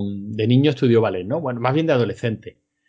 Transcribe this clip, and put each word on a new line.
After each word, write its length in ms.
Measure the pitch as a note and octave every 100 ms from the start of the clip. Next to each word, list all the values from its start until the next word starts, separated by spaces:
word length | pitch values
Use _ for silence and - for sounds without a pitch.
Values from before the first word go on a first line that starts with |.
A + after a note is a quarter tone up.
| G2+
de 400 | G2+ G#2 G#2+ A2
niño 240 | B2+ D3
estudió 320 | C3+ B2+ A2+
ballet, 240 | A2 F#2 F#2+
¿no? 140 | D#3
Bueno, 200 | C3+ A#2+
más 140 | B2
bien 120 | D3+ D#3+
de 60 |
adolescente. 640 | C3 G#2 - A#2+ G#2 - - _ _